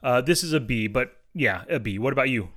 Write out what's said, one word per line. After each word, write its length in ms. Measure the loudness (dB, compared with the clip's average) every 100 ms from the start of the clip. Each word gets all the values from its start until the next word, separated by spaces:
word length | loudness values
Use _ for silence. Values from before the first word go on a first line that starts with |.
Uh, 160 | 2 2
this 220 | 4 0
is 80 | 2
a 80 | -2
B, 280 | 0 -2 0
but 260 | 0 -2 -6 _
yeah, 300 | -2 0 0 -4
a 100 | -4
B. 200 | -4 -2
What 120 | 0
about 160 | 2 2
you? 200 | 0 -4